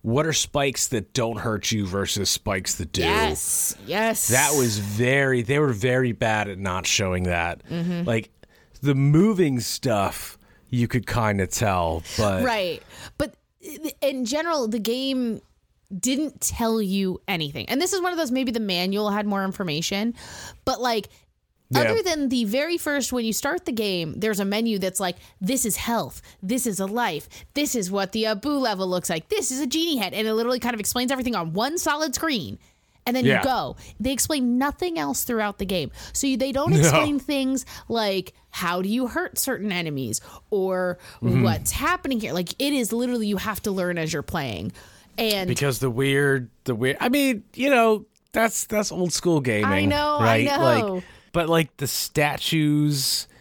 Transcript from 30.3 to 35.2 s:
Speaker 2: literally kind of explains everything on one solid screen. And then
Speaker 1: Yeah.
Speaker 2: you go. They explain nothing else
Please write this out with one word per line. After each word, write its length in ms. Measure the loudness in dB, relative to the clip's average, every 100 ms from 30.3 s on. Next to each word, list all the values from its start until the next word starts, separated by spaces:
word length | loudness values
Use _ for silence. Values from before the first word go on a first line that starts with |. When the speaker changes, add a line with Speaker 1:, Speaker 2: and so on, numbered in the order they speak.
Speaker 2:
literally 260 | 0 0 0
kind 140 | -2
of 60 | -2
explains 320 | -2 -2 0
everything 240 | 0 0 -2
on 180 | -2
one 240 | -2 0 0
solid 380 | -2 0 -2 -2
screen. 420 | -2 -2 -6 -12 _ _ _ _ -4
And 100 | 2
then 100 | 4
Speaker 1:
Yeah. 140 | 4
Speaker 2:
you 40 | 2
go. 300 | 0 -4 -10 -18 -6
They 120 | -4
explain 460 | -2 0 0 2 2
nothing 400 | 0 -2 -4 -2
else 240 | -4 -4